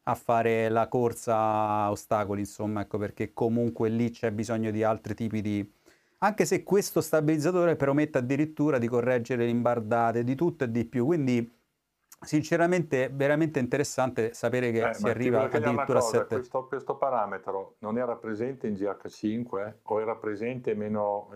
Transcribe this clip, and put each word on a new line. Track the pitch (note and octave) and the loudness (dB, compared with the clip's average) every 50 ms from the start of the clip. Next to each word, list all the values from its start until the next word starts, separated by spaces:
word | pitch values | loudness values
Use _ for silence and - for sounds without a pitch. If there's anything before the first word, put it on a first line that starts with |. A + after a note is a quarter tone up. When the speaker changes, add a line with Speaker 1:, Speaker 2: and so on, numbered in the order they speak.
| - | -4
Speaker 1:
a | - A2+ | -4 -4
fare | - - - A#2 A#2 A2+ A#2 A2+ A2+ A2+ | -2 0 2 2 4 4 4 2 2 2
la | A2+ A2 A2+ A2+ | 2 2 2 2
corsa | - - B2+ A#2+ A#2 A#2 - - B2 A2+ | 2 2 2 2 0 0 -2 -2 0 0
a | A2 A2 A2 G#2+ A2 A2 G#2+ G#2 G#2+ G#2 G#2 | 2 2 2 2 2 0 0 0 0 0 0
ostacoli, | G#2 - - - A2+ G#2+ G#2 F#2+ G2+ G2+ | -2 -2 -2 0 0 0 0 0 -2 -2
insomma, | G2+ - - - G#2+ G#2+ G#2+ G#2 | -4 -6 -6 -6 -4 -4 -2 -4
ecco | G2 - - | -4 -4 -4
perché | G2+ G#2 F#2+ - - A2 G2+ - | -4 -4 -4 -4 -6 -6 -6 -2
comunque | - B2 A2+ A2+ A#2+ A#2+ A#2 A2+ - A#2 | 0 0 2 2 2 0 0 -2 0 0
lì | A2 A2+ A2+ A#2+ A#2 | 0 2 0 0 -2
c'è | A#2 - - A2+ | -2 -2 -4 -2
bisogno | G#2 G#2+ G#2+ A#2+ A#2 A2+ A2 A2 | -2 -2 -4 -2 -2 -2 -2 -2
di | G#2 A2 A2 | 0 0 2
altri | G#2+ A2+ G#2+ - G#2 G#2 | 2 0 0 -4 -8 -6
tipi | - A#2 G#2+ G#2+ G#2+ | -4 -4 -4 -2 -2
di... | G2+ G#2+ G#2 G2+ G2 - _ _ _ _ _ _ _ _ _ - | -2 -2 -2 -2 -4 -6 _ _ _ _ _ _ _ _ _ -2
Anche | F#3+ G#3 G#3 - F3 | 0 0 2 2 2
se | D3 F#3+ - - | 2 0 -2 0
questo | - F#3 G3+ F#3+ - - E3 | 2 0 2 2 0 0 -2
stabilizzatore | E3 - - D#3 D3+ D3+ D#3+ D3+ C#3 F3 F#3 F3+ F3 E3+ D3+ | 0 2 2 2 2 2 2 2 2 0 2 2 2 2 2
permette | - C#3+ C#3 C#3 D3 D3+ D3+ - | 2 2 2 2 2 2 0 0
addirittura | C3+ B2 B2 C#3 C#3 D#3 D#3 - - D3 D#3 C#3 B2 | -2 0 0 0 0 0 -2 -2 0 0 2 2 2
di | A#2 | 0
correggere | A#2 B2 A#2+ A#2 B2+ B2+ A#2+ A2+ - C3 A#2+ A#2 | 2 2 2 2 2 2 0 0 0 0 0 0
le | A#2+ | 2
imbardate, | A#2 A#2+ A#2 A#2+ A#2+ A#2+ G#2+ G#2+ A#2 A#2 A#2 A2+ A2 A#2+ A#2+ | 2 2 2 2 0 0 0 0 2 2 2 2 2 0 0
di | B2 C3+ | 0 0
tutto | C3+ E3+ F3 D#3+ - C3+ | 0 0 0 0 0 -2
e | A#2 | -2
di | A2+ A#2+ A2+ | 0 -2 -2
più, | A#2 - B2 A#2+ | -2 0 0 2
quindi | D3 F3 D#3+ C3+ B2 B2 A#2+ A#2+ A#2 - _ _ _ _ _ _ _ _ _ _ - - - | 2 2 2 2 2 2 2 0 -2 -6 _ _ _ _ _ _ _ _ _ _ -20 -20 -20
sinceramente | - - D3+ D3+ D3 - E3+ E3 E3+ F3 F3+ F3+ D3+ D3+ C#3+ B2+ C3 B2+ C3+ | -6 -2 0 0 2 2 2 2 4 4 2 2 0 0 0 0 0 0 0
veramente | C#3 C#3 C#3+ D3 D3+ E3 D3+ D3+ C#3+ | 0 2 2 4 4 2 2 0 0
interessante | B2 B2 - C#3 C#3 - - - B2+ B2 B2 A#2+ A2 A2+ - | -2 0 0 0 -2 -2 -2 -2 -2 0 0 0 -2 -2 -2
sapere | - - A#2 B2 B2+ B2+ A#2+ | -2 -2 -2 0 0 0 0
che | A2+ A2+ A#2 A#2 | 2 2 0 0
Speaker 2:
Eh, | A2+ | 0
Speaker 1:
si | A2 | 0
Speaker 2:
ma | G#2 A#2+ | 0 0
ti | A#2 | 0
Speaker 1:
arriva | A#2 B2+ B2 A#2 | 0 0 2 2
Speaker 2:
voglio | A2 - - | 2 2 2
chiedere | - - D3 C#3+ | 0 0 2 2
una | C#3 C#3 | 0 0
Speaker 1:
addirittura | C3+ C3+ B2+ B2+ | 2 2 4 4
a | |
Speaker 2:
cosa, | B2 A2+ A#2 | 4 4 2
Speaker 1:
sette. | A2+ G#2 - A2 | 0 0 0 -2
Speaker 2:
questo, | G2 - - - C3 B2+ | -4 -4 -4 -6 -6 -4
questo | - C#3+ B2+ - - C3+ | -4 -6 -6 -4 -4 -4
parametro | - D3 C3+ B2+ A#2 G#2 G2 G2 F#2+ - G2+ F#2+ G2 F#2+ - - _ | 0 0 0 2 0 0 -2 -4 -8 -6 -6 -6 -6 -6 -10 -14 _
non | G#2+ G#2+ A2 | -8 -6 -4
era | B2 B2 A#2+ A#2 | -2 -2 -2 -4
presente | - - A2 G#2+ G#2 A#2+ C3 C3+ B2 - | -6 -6 -6 -6 -4 -4 -6 -6 -6 -6
in | A2 G#2 | -6 -4
G | F#2 G2+ | -4 -4
H | G2+ F#2 - - - | -4 -4 -6 -10 -16
cinque | - - - G#2+ A2 A#2+ A#2+ - G2 F#2+ G#2 G#2+ G#2+ - _ | -10 -4 -4 -2 -2 -2 -4 -6 -6 -6 -6 -6 -10 -12 _
o | - G#2+ G#2+ | -4 -2 -2
era | A2 A2+ A2 | 0 -2 -4
presente | A2+ - G#2+ G#2 G2 A2+ A#2+ C3 B2 B2 A#2+ G#2+ | -4 -6 -6 -6 -4 -6 -6 -6 -6 -4 -4 -4
meno, | G#2 G#2 G#2+ G#2+ G#2 G#2 G#2 G2+ G2+ G2+ G2+ G2+ | -2 -2 -4 -2 -2 -2 -2 -2 -4 -6 -10 -12